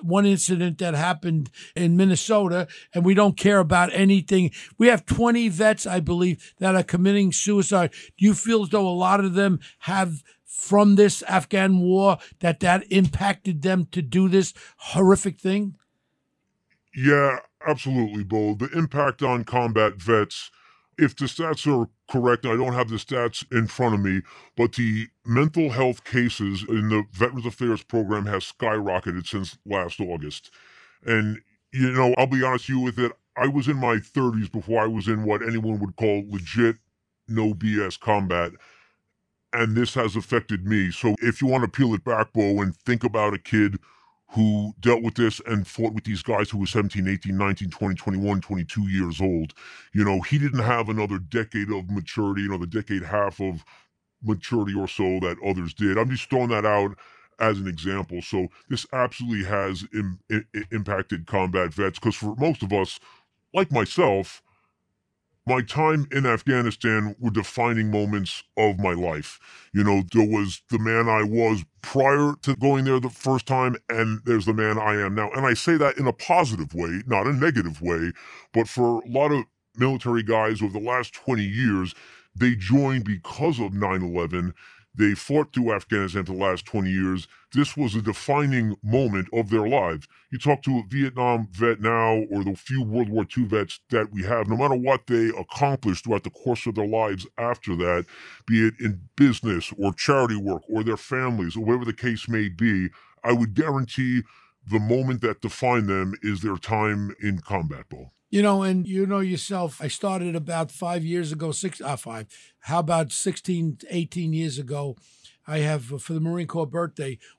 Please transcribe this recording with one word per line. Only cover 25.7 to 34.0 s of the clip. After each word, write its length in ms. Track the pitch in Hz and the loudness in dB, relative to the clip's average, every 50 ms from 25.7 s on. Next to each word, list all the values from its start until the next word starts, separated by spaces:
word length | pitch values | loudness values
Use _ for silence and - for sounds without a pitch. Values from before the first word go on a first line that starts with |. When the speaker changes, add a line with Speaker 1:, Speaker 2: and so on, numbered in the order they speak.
Speaker 2:
health 340 | 113 120 135 127 120 - - | 0 0 0 0 0 -2 -6
cases 600 | - - 127 120 120 - - 107 98 98 92 104 113 | -4 0 0 2 0 0 -2 -4 -4 -4 -4 -4 -4
in 220 | 113 110 107 107 | -2 0 0 2
the 120 | 107 107 104 - - | 0 0 0 -2 -2
Veterans 340 | 92 117 123 131 131 113 | -2 -2 -2 -2 -4 -8
Affairs 360 | 117 - - 127 120 110 104 - | -8 -6 -4 -2 -2 -2 -2 -4
program 440 | - - 117 107 95 107 104 98 | -4 -2 -2 0 0 -2 -2 -2
has 180 | 104 104 95 92 | -2 -4 -4 -6
skyrocketed 840 | - - - 123 113 107 110 104 98 90 92 - 104 87 90 87 | -8 -8 -6 -2 -2 -2 0 0 -2 -2 -2 -2 -4 -6 -6 -6
since 320 | - - 101 98 - - - - | -6 -6 -6 -6 -8 -10 -14 -10
last 320 | 101 101 98 90 85 - - | -6 -4 -4 -4 -4 -6 -6
August. 540 | 104 87 87 80 76 73 73 - - - _ - - - - - - _ _ _ - | -6 -6 -6 -6 -8 -10 -12 -14 -16 -20 _ -20 -20 -20 -20 -20 -20 _ _ _ -4
And, 360 | 120 117 110 107 107 107 107 - _ _ _ _ _ - | 0 0 0 0 0 -2 -6 -10 _ _ _ _ _ -2
you 180 | 135 131 127 | 0 0 2
know, 240 | 127 131 131 123 123 | 2 4 4 4 4
I'll 120 | 123 127 123 | 4 2 2
be 160 | 135 131 127 | 2 2 2
honest 240 | 131 127 123 - - | 2 0 -2 -2 -2
with 80 | 135 | -2
you 40 | 131 | -2
with 180 | 127 123 117 113 | -2 -2 -2 -2
it, 120 | 123 120 - - _ _ - | -2 -2 -2 -6 _ _ -4
I 120 | 123 123 139 | -2 0 0
was 180 | 139 143 120 | 2 0 0
in 100 | 139 147 | 0 0
my 220 | 135 127 120 113 | 0 0 0 0
thirties 500 | 107 | 0